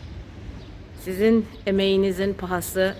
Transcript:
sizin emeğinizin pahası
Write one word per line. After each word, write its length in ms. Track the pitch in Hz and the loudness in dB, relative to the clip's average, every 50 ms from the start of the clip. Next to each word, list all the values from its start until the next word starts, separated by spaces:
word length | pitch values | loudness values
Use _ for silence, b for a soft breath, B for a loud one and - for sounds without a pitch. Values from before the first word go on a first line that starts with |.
| - - - - - - - - - - - - - - - - - - - - - | -14 -14 -14 -14 -14 -14 -16 -14 -14 -14 -14 -14 -14 -16 -16 -16 -16 -18 -16 -12 -8
sizin 420 | 180 185 185 208 220 226 226 214 - - - - | -6 0 4 4 6 6 6 4 0 -8 -6 -2
emeğinizin 680 | 202 196 196 196 196 196 190 196 196 185 180 196 202 190 | 0 2 4 4 4 4 4 4 2 2 0 0 -2 -2
pahası 600 | - 185 180 185 175 170 - - 190 190 190 196 | -4 -4 -2 -2 -2 -2 -2 0 2 2 2 0